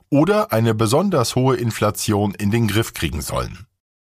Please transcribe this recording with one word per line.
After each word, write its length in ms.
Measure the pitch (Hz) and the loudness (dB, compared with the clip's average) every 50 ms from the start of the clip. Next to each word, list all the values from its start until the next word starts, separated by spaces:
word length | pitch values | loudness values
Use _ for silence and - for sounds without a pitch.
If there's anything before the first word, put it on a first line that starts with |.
| _ - | _ 0
oder 400 | 147 139 156 175 208 214 214 - | 2 2 4 4 2 0 0 0
eine 240 | - 110 113 117 113 | 0 2 2 2 2
besonders 600 | 107 113 104 123 151 196 202 180 143 117 - - | 2 0 2 2 2 2 2 2 0 0 0 0
hohe 200 | 127 127 131 131 | 0 2 2 2
Inflation 800 | - 120 113 104 - 107 104 104 - - - 104 101 104 101 92 | 0 0 -4 -2 0 0 -2 -2 -2 -2 -2 0 0 0 -2 -4
in 160 | - 101 101 | -2 -2 0
den 160 | 107 120 117 104 | 2 2 2 2
Griff 260 | 98 107 110 - - | 2 0 -2 -2 -4
kriegen 300 | - - 76 - 76 71 | -6 -6 -4 -4 -6 -8
sollen. 420 | - - 64 60 - - - - _ _ _ _ _ _ _ _ | -6 -6 -6 -6 -8 -10 -16 -20 _ _ _ _ _ _ _ _